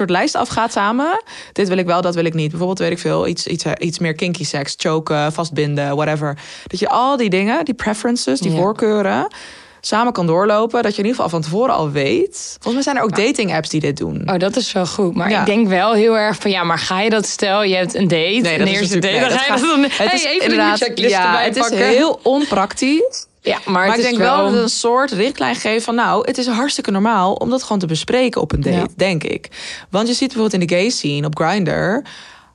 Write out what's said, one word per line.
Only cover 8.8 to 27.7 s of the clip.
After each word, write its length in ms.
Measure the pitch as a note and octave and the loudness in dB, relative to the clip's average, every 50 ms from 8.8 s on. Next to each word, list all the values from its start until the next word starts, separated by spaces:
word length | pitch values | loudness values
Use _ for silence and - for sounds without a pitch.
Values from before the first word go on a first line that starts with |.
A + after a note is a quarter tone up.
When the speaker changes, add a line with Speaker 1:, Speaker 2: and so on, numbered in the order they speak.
| A#3 G#3+ G#3+ G#3+ G3 F#3+ G#3 B3 D4+ G#4+ - - - - - - - - - - - - | 0 2 2 2 2 0 0 0 -2 -4 -6 -12 -20 -20 -20 -20 -20 -20 -20 -14 -6 -2
Speaker 1:
samen 260 | G#3+ G#3+ A#3+ B3 A#3+ | 0 0 2 0 0
kan 140 | - F3 E3 | 0 0 2
doorlopen, 560 | D#3+ F3 G3+ A3 G#3 G#3 A3 A3+ A3 A#3+ A3+ | 2 4 4 4 4 2 2 2 0 0 0
dat 80 | G#3 G#3 | 0 0
je 20 | - | 0
in 40 | G3 G#3+ | 0 -2
ieder 80 | B3+ - - | 0 0 -2
geval 60 | E3+ | -2
van 120 | E3+ E3 | -2 -4
tevoren 320 | D#3 D#3 E3 G#3 B3 C4 - | -4 -2 0 0 2 2 2
al 180 | - D#3 D3 | 0 0 0
weet. 640 | C#3+ D3 C3+ C3+ - - F#4 G4+ - - - - - - | 0 0 0 0 2 2 0 0 -2 -6 -12 -12 -12 -8
Volgens 140 | - G#3+ A#3+ | -6 -4 -2
mij 100 | C4+ C4+ | -2 0
zijn 120 | C#4+ C#4+ | 0 0
er 60 | B3+ - | 0 0
ook 60 | A3 D#3+ - | 0 0 2
Speaker 2:
Maar 80 | G#3 | 0
Speaker 1:
dating 280 | B3+ C#4+ C4 A3 F3+ E3 | 2 2 0 0 -2 -2
apps 160 | D#3+ D3+ - | -2 -2 -2
die 100 | - D#3 | -2 -2
dit 180 | C#3+ C#3+ C#3+ - | 0 -2 -2 -2
doen. 320 | E3 E3 D#3 - - - | -4 -4 -4 -4 -2 -2
Speaker 2:
Oh, 80 | F#3+ F3+ | 0 0
dat 160 | F3+ G3 G3 | 0 0 0
is 160 | C4 G#3+ - | -2 -2 -2
wel 140 | - F#3+ F3+ | -2 -2 -2
goed. 300 | - - - G3+ F3 - | -2 -2 -2 0 0 0
Maar 140 | F3+ E3+ F3+ | 0 0 0
Speaker 1:
Ja. 100 | G#3+ F#3+ | 0 0
Speaker 2:
ik 60 | - | 2
denk 220 | - G3+ A3+ A#3 G3 | 2 2 2 2 4
wel 260 | F#3 F3+ F#3+ A3 A#3 | 4 2 4 4 4
heel 240 | G#3 G#3+ A#3 A3+ A3 | 4 4 4 4 4
erg 200 | G#3 G#3+ G3 - | 2 0 0 -2
van, 120 | - G#3 | -2 0
ja, 120 | F#3+ F#3 F3 | 0 0 0
maar 160 | E3+ E3 D#3+ | 0 0 0
ga 220 | - - F#3+ F#3 | -2 -2 0 0
je 80 | G#3 A3+ | 2 2
dat, 160 | G#3+ G#3+ G3 - | 2 0 0 -2
stel, 360 | - - G#3+ G3 F#3+ G#3 G#3+ | -4 -2 0 0 2 2 2
je 120 | G3 F#3 | 2 2
hebt 200 | F#3 F#3 E3+ - | 0 0 0 0
een 120 | - G3+ E3+ | 0 0 2
date, 100 | E3+ D#3+ D#3+ | 2 2 2
Speaker 1:
Nee, 120 | F3+ G#3 B3 A#3 E3+ D#3+ | 2 2 2 2 2 2
Speaker 2:
een 60 | E3+ | 2
Speaker 1:
dat 80 | G3 F#3+ | 2 2
is 100 | G3 G3+ | 2 2
Speaker 2:
eerste 160 | G#3 F3+ G3+ | 0 0 0
Speaker 1:
natuurlijk, 60 | F3 | 0
Speaker 2:
date, 100 | D#3+ G3 G3 | 0 2 2
Speaker 1:
nee, 60 | A#3+ | 2
Speaker 2:
dan 100 | B3+ B3+ | 2 2
Speaker 1:
dat 80 | - - | 2 2
Speaker 2:
ga 60 | C4 | 0
je 60 | C#4+ | 0
Speaker 1:
gaat, 80 | D#4 C4 | 0 2
Speaker 2:
dat 100 | C4 E4 | 2 2
dan, 140 | D#4+ C#4 C#4+ | 2 2 2
Speaker 1:
het 140 | C4+ - - | 2 0 0
Speaker 2:
hey, 100 | G3 E4 F#4 | 0 2 2
Speaker 1:
is 100 | F4+ D#4+ | 0 0
Speaker 2:
even 120 | C#4 D#4 | 0 0
een 60 | F#4 - - | 0 0 0
Speaker 1:
inderdaad, 260 | - G#3+ G#3+ G#3 G#3 G#3 | 2 2 2 2 2 0
Speaker 2:
checklist 340 | B3 A#3+ A#3 - G3+ A#3+ | 0 -2 -2 0 0 2
Speaker 1:
ja, 140 | G3+ F#3 F3+ | 2 2 2
Speaker 2:
erbij 180 | F3+ F3 F3 F3 | 2 2 2 0
Speaker 1:
het 100 | A3 G#3+ | 0 0
is 60 | B3+ | 0
Speaker 2:
pakken. 260 | A#3 A#3 A#3 F#3+ - - | 0 0 2 2 2 4
Speaker 1:
heel 320 | A#3+ B3+ D#4 D#4+ - - - | 4 4 4 2 0 0 0
onpraktisch. 1000 | A#3 C4 C#4+ D4 - G#3+ F#3+ F#3+ G3+ - - B3+ C4 D4 D#4+ A#4 C5 - - - - _ _ | 0 2 2 0 0 0 0 0 0 -2 -2 0 2 2 2 2 0 -2 -6 -12 -16 _ _
Speaker 2:
Ja, 160 | - - - - - | -4 -4 -4 -2 -2
maar 80 | - F#3+ | -2 0
Speaker 1:
Maar 100 | F3+ F#3 | 2 2
Speaker 2:
het 80 | G3 A3+ | 2 2
Speaker 1:
ik 60 | A#3+ | 2
Speaker 2:
is 60 | A#3+ | 2
Speaker 1:
denk 120 | B3 A#3+ A3 | 2 2 2
wel 180 | G#3+ B3 C4+ | 2 4 4
Speaker 2:
wel 80 | - - | 4 4
Speaker 1:
dat 80 | - - | 4 2
het 80 | A#3+ A3+ | 2 2
een 60 | A3+ | 0
soort 420 | - - - A#3 A#3+ B3+ C#4 C4+ | -2 0 0 2 2 2 2 0
richtlijn 440 | B3 F3+ G#3 C4+ C#4 - C4+ A#3+ A#3+ | 0 0 0 0 0 -2 -2 -2 -2
geeft 300 | - - A3+ A3 A#3 A3+ | -2 -2 -2 -2 0 0
van, 100 | - A#3 | 0 0
nou, 320 | A#3+ A3+ F#3 F3 G#3 - - | 0 2 2 2 0 0 0
het 100 | C4 - | -2 -2
is 100 | B3 B3+ | -2 -2
hartstikke 440 | A#3 G#3 C#4+ C#4+ - - - - | 0 0 0 -2 -2 -2 -2 -2
normaal 420 | G3+ G3 G3+ A3+ A#3 G3 F3+ F#3+ G#3 | 0 2 2 2 4 4 2 2 0
om 160 | - - A#3 | 0 0 -2
dat 140 | B3 C4 - | -2 -2 -2
gewoon 160 | - | -2